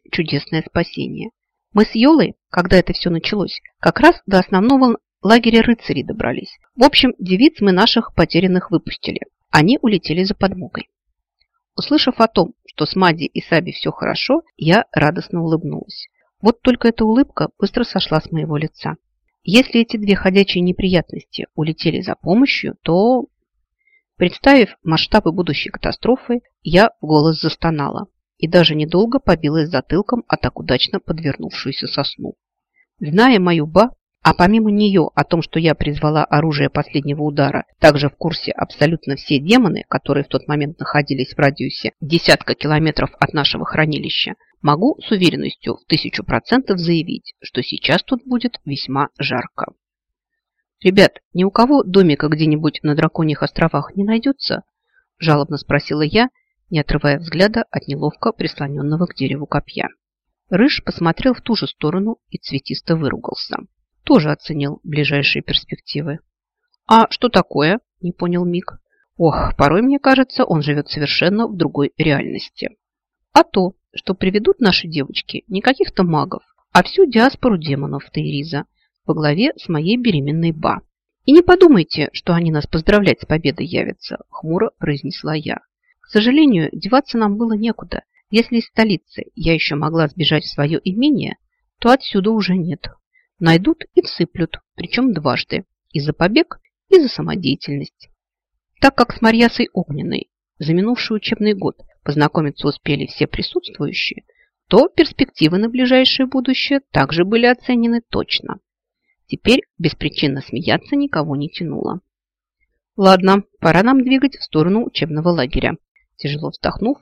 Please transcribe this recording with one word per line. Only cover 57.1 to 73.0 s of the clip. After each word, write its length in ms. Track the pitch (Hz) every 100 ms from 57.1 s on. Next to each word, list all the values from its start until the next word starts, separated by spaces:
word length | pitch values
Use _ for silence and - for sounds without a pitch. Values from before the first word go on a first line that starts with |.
| 143
взгляда 480 | 165 160 202 226 233
от 160 | - -
неловко 460 | 143 151 - 233
прислоненного 720 | - 160 - 143 143 143 156 175
к 80 | -
дереву 320 | 135 143 147
копья. 400 | 143 - - - - _ _ _ _ _
Рыж 340 | 185 262 -
посмотрел 500 | - - 170 160 262
в 80 | 240
ту 140 | - 220
же 120 | 131
сторону 500 | - 151 180 202 226 _
и 80 | -
цветисто 580 | - - - - - 165
выругался. 640 | 143 - - - - - - _ _ _
Тоже 280 | - 262 151
оценил 480 | 151 - 143 143 151
ближайшие 600 | - 147 147 143 139 -
перспективы. 760 | - - - - - 127 156 151 - _ _ _ _ _ -
«А 220 | 220 226
что 180 | - 247
такое?» 500 | 196 - - 151 208 - _
не 100 | 175
понял 340 | - 175 175 175
Мик. 340 | 175 - - _ _ _ _
«Ох, 380 | 160 - - -
порой 260 | 143 170
мне 160 | 247 277
кажется, 440 | 269 269 254 -
он 180 | - 160
живет 280 | 143 147 143
совершенно 580 | - 143 - 165 202 233
в 80 | 196
другой 360 | 151 143 143 -
реальности». 800 | 156 139 - - - - - - _ _